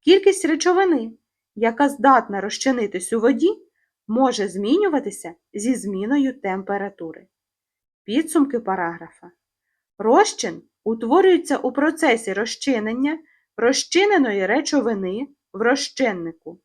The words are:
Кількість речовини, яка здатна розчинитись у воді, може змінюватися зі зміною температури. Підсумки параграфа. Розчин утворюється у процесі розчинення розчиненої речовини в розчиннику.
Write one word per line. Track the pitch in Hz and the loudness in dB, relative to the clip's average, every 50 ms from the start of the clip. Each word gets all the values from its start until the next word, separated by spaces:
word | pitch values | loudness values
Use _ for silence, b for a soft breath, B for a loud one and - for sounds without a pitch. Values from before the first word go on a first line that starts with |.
Кількість | _ 294 359 392 392 403 370 - - | _ 6 4 6 6 4 2 2 0
речовини, | 285 320 311 - 359 359 359 392 370 330 254 226 226 226 _ _ _ _ _ _ _ _ | -2 -2 0 2 2 2 2 4 2 2 0 -2 -6 -12 _ _ _ _ _ _ _ _
яка | 208 220 226 226 226 285 277 | -2 -2 -2 2 2 0 0
здатна | 277 - 214 277 269 247 226 - 202 196 | 0 2 4 6 6 6 2 0 -6 -6
розчинитись | 185 208 - - - 269 262 240 220 202 - - 185 - 226 | -6 -6 -8 -2 0 0 0 0 -2 -4 -4 -8 -6 -4 -4
у | 226 | 2
воді, | 208 240 277 226 294 370 427 - - _ _ _ _ _ _ _ _ - | 2 2 2 4 2 0 0 -2 -10 _ _ _ _ _ _ _ _ -4
може | 214 247 269 254 233 - 196 202 | 0 2 2 2 2 0 -4 -4
змінюватися | 175 190 202 214 277 370 415 392 302 269 - 202 202 - - 170 170 _ _ _ _ | -4 -4 0 0 2 2 2 2 0 -2 -4 -4 -12 -12 -14 -16 -16 _ _ _ _
зі | 208 202 240 262 | -6 -2 -2 -2
зміною | 208 185 196 196 185 202 220 277 294 269 262 254 262 | -2 -4 -6 -6 -6 -2 -2 0 0 0 0 -2 -4
температури. | - 202 185 190 190 196 202 202 - 202 - _ 170 160 160 170 - _ _ _ _ _ _ _ _ _ _ _ _ _ _ _ _ | -6 -6 -6 -6 -4 -6 -6 -4 -4 -8 -10 _ -14 -14 -14 -16 -20 _ _ _ _ _ _ _ _ _ _ _ _ _ _ _ _
Підсумки | - 208 277 320 311 - 320 277 277 - 233 | -4 -2 -2 -2 -2 0 0 0 0 0 -6
параграфа. | 226 - 190 190 175 170 170 170 165 160 _ _ - 175 _ _ _ _ _ _ _ _ _ _ _ _ _ _ | -4 -4 -4 -4 -4 -6 -6 -10 -16 -20 _ _ -20 -20 _ _ _ _ _ _ _ _ _ _ _ _ _ _
Розчин | 202 220 247 349 427 453 - - - 196 165 - _ _ _ _ _ | 2 4 4 4 4 2 0 -8 -8 -8 -8 -12 _ _ _ _ _
утворюється | 214 226 226 233 226 262 359 392 381 359 302 - - 277 | -6 -4 -4 -2 2 2 4 6 6 4 4 2 -2 -4
у | - - 254 247 | -2 -2 -2 -2
процесі | - 277 311 311 320 320 294 233 226 226 202 190 | 0 0 0 0 0 2 2 2 2 0 -6 -4
розчинення | 202 214 233 - - - 277 262 226 208 220 226 247 269 294 320 320 b b b b b b b | -4 -4 -6 -8 -6 -2 -2 -2 0 0 -4 -4 -2 -2 -2 -2 -4 b b b b b b b
розчиненої | - 226 240 262 - - - - 339 392 415 415 359 269 240 202 196 185 | -2 0 0 0 0 -4 -2 0 2 2 4 4 2 2 2 0 -2 0
речовини | 185 220 285 294 294 302 285 226 233 226 196 190 180 190 220 277 277 _ _ _ _ _ | 0 0 0 0 0 0 0 0 0 -2 -2 -4 -6 -6 -6 -8 -10 _ _ _ _ _
в | 196 | -2
розчиннику. | 226 233 269 277 - - - - 370 226 202 175 170 165 165 _ _ 156 175 190 _ | 0 0 0 0 -2 -8 -4 -2 -2 -2 -2 -4 -8 -10 -12 _ _ -20 -20 _ _